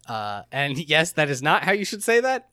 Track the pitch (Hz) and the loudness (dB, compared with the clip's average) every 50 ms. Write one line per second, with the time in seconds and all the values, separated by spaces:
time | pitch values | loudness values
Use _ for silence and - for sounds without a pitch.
0 | _ - 117 110 104 104 101 101 - - - 135 143 143 135 139 170 143 151 156 | _ -10 -8 -8 -6 -6 -8 -10 -10 -8 -4 -2 -2 -2 -2 -4 -2 2 2 2
1 | 160 170 - - 151 143 143 123 131 151 175 196 - 185 196 208 202 - - 202 | 2 2 0 0 0 0 0 -2 2 2 2 2 2 2 0 0 0 -4 -6 -6
2 | - - 226 233 240 262 262 247 - _ | 0 2 2 4 4 2 0 -2 -4 _